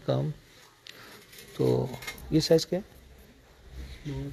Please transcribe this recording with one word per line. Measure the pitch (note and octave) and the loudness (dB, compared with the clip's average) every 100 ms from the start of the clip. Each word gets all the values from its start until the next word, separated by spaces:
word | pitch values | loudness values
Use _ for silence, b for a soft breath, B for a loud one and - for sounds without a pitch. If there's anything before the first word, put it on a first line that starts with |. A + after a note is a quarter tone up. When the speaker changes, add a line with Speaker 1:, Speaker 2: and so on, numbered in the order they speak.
| - | 0
Speaker 1:
काम, | C3 D3 D3 - - - - - B B B B - - - | 2 2 -4 -12 -20 -20 -20 -20 B B B B -20 -8 0
तो | C#3 B2 B2+ - - - - | 4 4 2 -4 -12 -12 0
ये | D#3 | 2
size | - E3 | 6 6
क्या | - F3+ | 4 -4
है? | - - - - - - - - - - - - | -4 -16 -20 -20 -20 -20 -20 -20 -18 -14 -14 -12
Speaker 2:
स्मॉल। | C#3+ C3+ C#3 | -8 -6 -6